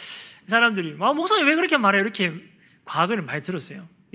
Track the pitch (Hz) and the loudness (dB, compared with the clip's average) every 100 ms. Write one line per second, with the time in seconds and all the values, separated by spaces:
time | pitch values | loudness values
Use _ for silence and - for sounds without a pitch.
0 | - - - - - 226 233 202 165 147 | -8 -8 -12 -16 0 2 4 2 -4 -2
1 | 208 294 359 415 285 320 349 294 208 202 | 0 0 2 2 4 2 2 2 4 2
2 | 202 208 180 160 - _ _ _ - 147 | 2 0 -4 -4 -14 _ _ _ -6 0
3 | 175 226 147 147 143 180 - - 170 _ | 0 0 -4 -8 -6 -8 -8 -14 -18 _
4 | _ | _